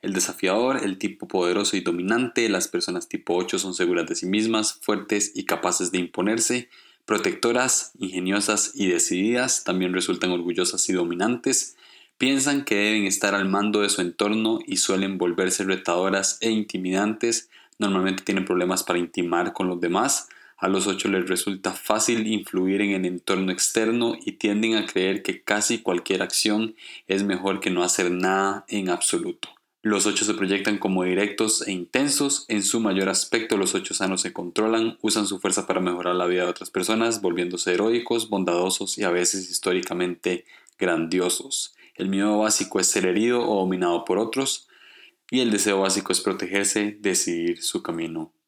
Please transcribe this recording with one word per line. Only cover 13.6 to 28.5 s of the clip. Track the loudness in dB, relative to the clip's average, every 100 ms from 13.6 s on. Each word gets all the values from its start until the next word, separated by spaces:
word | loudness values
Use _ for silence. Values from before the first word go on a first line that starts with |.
| 2 2
de | 2
su | 0
entorno | -2 0 0 2 2 0
y | -2 -2
suelen | 0 0 0 0
volverse | 0 2 0 0
retadoras | 0 -2 0 2 2 2 0 -2
e | 0
intimidantes. | 0 -2 -4 -2 0 0 0 0 -2 -6 -20 -20 _
Normalmente | 0 2 0 -2
tienen | -2 -2
problemas | 0 0 2 0
para | 0 0
intimar | 0 -2 0 0 0
con | -2 -2
los | 0
demás. | 0 2 2 0 -4 -20 -20 _
A | 0
los | 0 0
ocho | 0 0
les | 0 0
resulta | -2 -2 -4 -4
fácil | -6 -2 0 2 0 0
influir | -2 -2 0 2 2
en | 2
el | 0 -2
entorno | -4 -2 0 0
externo | 0 0 2 2 2 0 -2
y | -8
tienden | -2 0 2 2
a | 2
creer | 0 0 0 0
que | -2 -6
casi | -2 0 0 -2
cualquier | 0 -2 0 -2
acción | 0 0 2 2 0 -6 -18 -20 _
es | 0
mejor | 0 0 0 -2
que | -2
no | 0
hacer | 0 2 0
nada | 2 2 2 0